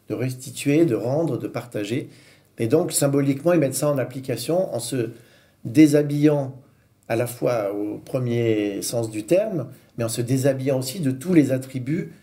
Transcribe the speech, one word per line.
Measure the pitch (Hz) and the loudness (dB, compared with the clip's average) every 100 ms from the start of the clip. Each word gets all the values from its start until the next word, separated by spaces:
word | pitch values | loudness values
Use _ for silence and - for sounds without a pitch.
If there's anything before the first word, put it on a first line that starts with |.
| - | -10
de | |
restituer, | 104 131 127 - - 143 147 165 | -4 -4 -6 -10 -6 0 2 4
de | |
rendre, | 107 113 143 165 120 | 2 0 -2 -2 -4
de | 104 | -6
partager. | 120 - 117 101 127 - - - - _ - | -8 -8 -8 -4 -4 -6 -14 -20 -20 _ -6
Et | 117 | 0
donc, | 147 180 | 2 0
symboliquement, | - 143 139 139 135 170 | 0 2 2 2 0 2
ils | 175 | 4
mettent | 139 | 2
ça | 131 151 | 0 0
en | 143 | 0
application | 120 139 131 117 - 170 - | -2 -6 -6 -6 -2 -2 -2
en | 117 | -4
se | - 135 113 - - _ _ _ - | -4 -4 -4 -8 -20 _ _ _ 0
déshabillant | 117 156 147 147 147 147 147 131 131 - _ _ _ - | 6 8 6 2 2 4 4 0 -8 -18 _ _ _ -4
à | 117 | -2
la | 117 | -2
fois | - 139 120 101 | -2 -2 0 0
au | 104 104 107 | -2 -4 -6
premier | - 135 127 117 117 107 104 98 | -6 -4 -2 0 2 2 0 -4
sens | 98 120 113 | -4 -4 -4
du | 107 | -6
terme, | 104 175 220 180 117 - _ - | 2 2 2 -4 -8 -12 _ -6
mais | |
en | 117 | -4
se | 117 | -2
déshabillant | 120 135 135 131 131 131 | 0 2 2 0 0 -2
aussi | 123 196 | -2 -4
de | 139 | -4
tous | 131 180 | -2 2
les | 175 127 | 4 4
attributs | 131 - 131 120 160 - - | 2 -4 -8 -4 -4 -4 -12